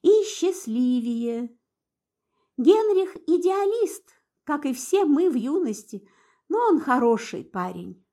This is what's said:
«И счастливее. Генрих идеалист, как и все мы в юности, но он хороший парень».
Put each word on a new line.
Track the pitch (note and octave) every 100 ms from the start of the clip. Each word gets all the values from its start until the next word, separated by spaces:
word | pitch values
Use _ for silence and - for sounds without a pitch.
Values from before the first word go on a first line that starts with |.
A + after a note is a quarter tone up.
«И | F4 G#4+
счастливее. | G#4 - F4+ F4+ - A3+ B3 B3+ A#3 A#3 A#3 A#3 A#3+ _ _ _ _ _ _ _ _ _ _ -
Генрих | B3+ G#4+ G#4+ F#4+ F#4+ - -
идеалист, | F4 F4+ G4 G4 A4+ G#4 - _ _ _ _
как | - D4
и | C#4+
все | B3+ - G4
мы | F4 D4 F4+
в |
юности, | B3+ A#3+ E4 D4 G#3 - G3 _ _ _ _ _
но | G4+ A#4
он | D#4
хороший | - B3 A#3 A3 A3+ E3
парень». | - F#3+ F3+ F3 F3+ F3+ _